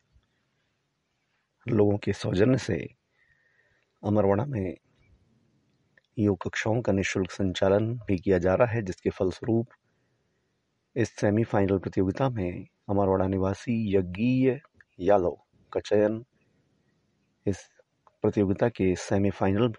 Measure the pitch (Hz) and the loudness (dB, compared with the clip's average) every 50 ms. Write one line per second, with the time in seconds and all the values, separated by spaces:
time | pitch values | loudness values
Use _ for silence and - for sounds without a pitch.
0 | _ _ _ _ _ _ _ _ _ _ _ _ _ _ _ _ _ _ _ _ | _ _ _ _ _ _ _ _ _ _ _ _ _ _ _ _ _ _ _ _
1 | _ _ _ _ _ _ _ _ _ _ _ _ _ - 117 104 104 104 101 104 | _ _ _ _ _ _ _ _ _ _ _ _ _ -2 2 2 4 4 2 0
2 | - 104 98 - - 110 101 90 107 123 131 127 - - 92 76 - - - _ | -2 -4 -6 -4 -4 -2 2 2 4 4 2 0 0 -4 -4 -6 -6 -10 -16 _
3 | _ _ _ _ _ _ _ _ _ _ _ _ _ _ _ _ _ _ _ _ | _ _ _ _ _ _ _ _ _ _ _ _ _ _ _ _ _ _ _ _
4 | - 104 104 107 101 98 98 101 - 147 139 101 95 87 - - _ _ _ _ | -2 0 2 4 4 4 2 2 0 -4 -4 -6 -6 -6 -8 -12 _ _ _ _
5 | _ _ _ _ _ _ _ _ _ _ _ _ _ _ _ _ _ _ _ _ | _ _ _ _ _ _ _ _ _ _ _ _ _ _ _ _ _ _ _ _
6 | _ _ _ - 104 101 98 - - 101 - - - 113 110 110 110 - 98 98 | _ _ _ 0 0 0 0 0 -4 -8 -8 -4 -2 -2 -2 0 0 0 0 0
7 | 92 - - 101 92 87 - - 101 92 87 - 98 95 98 104 110 110 120 123 | 0 -2 -2 -2 -2 -4 -4 -4 -2 -2 0 2 4 4 4 4 2 0 -4 -6
8 | 107 - 101 87 - 101 92 90 85 92 92 - 123 113 110 117 104 92 90 - | -2 -2 -2 -2 2 2 2 4 4 2 4 4 2 2 2 -4 -4 -4 -8 -4
9 | _ 98 - - 98 92 85 - - - 113 117 117 - - _ _ _ _ _ | _ -4 -2 0 -2 -2 -2 -4 -4 -2 0 0 -2 -4 -10 _ _ _ _ _
10 | _ _ _ _ _ _ _ _ _ _ _ _ _ _ _ _ _ _ _ 131 | _ _ _ _ _ _ _ _ _ _ _ _ _ _ _ _ _ _ _ -2
11 | 110 - - - 127 104 101 110 117 - - 107 98 92 98 92 - 104 - 107 | -2 -2 -2 -2 0 0 2 2 0 0 0 0 2 2 0 -2 -2 -4 -2 -2
12 | 95 92 95 - 135 135 123 110 92 87 87 87 - - _ _ _ - 101 101 | -2 -2 0 -2 -2 -2 -2 -4 -6 -6 -6 -10 -14 -16 _ _ _ -4 0 0
13 | 101 95 95 95 92 95 95 92 95 95 101 - - - 117 113 113 101 95 98 | 2 2 2 2 0 0 0 0 -2 -2 -4 -4 -6 -4 -4 -4 -2 0 0 0
14 | 92 87 90 95 117 127 127 131 131 131 120 143 - _ _ _ _ _ _ - | 0 0 -4 -4 -2 0 0 2 2 0 0 -2 -8 _ _ _ _ _ _ -4
15 | 90 92 101 101 87 85 71 - _ _ _ _ _ _ - 92 - - 104 107 | 2 4 4 4 4 0 -4 -6 _ _ _ _ _ _ -8 -8 -2 0 2 2
16 | 107 107 110 113 123 _ _ _ _ _ _ _ _ _ _ _ _ _ _ _ | 2 2 0 -4 -10 _ _ _ _ _ _ _ _ _ _ _ _ _ _ _
17 | _ _ _ _ _ _ _ _ _ 104 95 - - - _ _ _ _ _ _ | _ _ _ _ _ _ _ _ _ -4 -4 -4 -8 -20 _ _ _ _ _ _
18 | _ _ _ _ - 107 - 113 101 92 98 - 127 120 - - 98 92 90 - | _ _ _ _ -2 -2 2 2 2 2 2 0 0 -2 0 0 0 0 0 -2
19 | - - 107 98 101 98 92 - 104 95 98 101 120 120 107 | -2 -2 -2 0 0 0 0 0 0 0 2 2 0 -2 -2